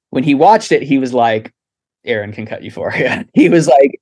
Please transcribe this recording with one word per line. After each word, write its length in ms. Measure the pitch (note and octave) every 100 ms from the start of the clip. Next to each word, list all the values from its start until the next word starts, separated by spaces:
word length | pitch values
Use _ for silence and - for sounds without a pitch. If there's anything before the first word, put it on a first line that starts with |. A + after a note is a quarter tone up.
| _
when 120 | C3
he 120 | C#3+
watched 360 | C3+ F3+ A3 -
it, 120 | D3
he 160 | B2 C3+
was 160 | C3
like, 360 | B2 A#2 A2 A2+ _ _ _ _ _
"Aaron 260 | - G#2+ G2+
can 120 | B2
cut 180 | A2+ -
Euphoria." 600 | G2+ - - - - - -
<laughs> 40 |
He 140 | - E3+
was 180 | E3+ D#3+
like, 300 | C#3+ C#3 -